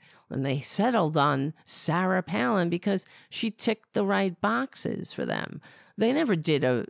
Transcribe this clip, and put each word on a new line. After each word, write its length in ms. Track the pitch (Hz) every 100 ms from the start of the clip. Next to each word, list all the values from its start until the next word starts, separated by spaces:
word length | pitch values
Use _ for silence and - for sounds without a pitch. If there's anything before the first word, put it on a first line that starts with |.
| - - -
And 120 | 135
they 180 | 135 139
settled 580 | - - 226 233 160 156
on 340 | 143 135 143 - -
Sarah 560 | - - 165 185 185
Palin 480 | 170 208 247 208 175
because 340 | 175 208 190 - - -
she 220 | - 226
ticked 420 | - - 220 _
the 140 | 214 196
right 340 | 196 196 170
boxes 720 | 202 233 269 - - - -
for 140 | - 60
them. 340 | 53 50 - - - - -
They 160 | 226
never 200 | 285 285
did 300 | 175 160 143
a, 220 | 131 123